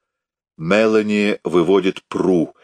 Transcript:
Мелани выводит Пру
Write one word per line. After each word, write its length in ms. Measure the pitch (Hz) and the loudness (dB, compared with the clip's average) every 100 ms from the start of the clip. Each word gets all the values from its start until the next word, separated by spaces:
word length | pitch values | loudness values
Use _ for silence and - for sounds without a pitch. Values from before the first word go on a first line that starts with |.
| _ _ _ _ _ - | _ _ _ _ _ -10
Мелани 840 | 80 101 110 110 107 104 104 104 | -2 0 2 2 0 0 -2 -4
выводит 600 | - 85 82 98 92 - | -2 0 2 2 0 -4
Пру 520 | - - 85 92 76 - | -8 -4 0 0 -2 -8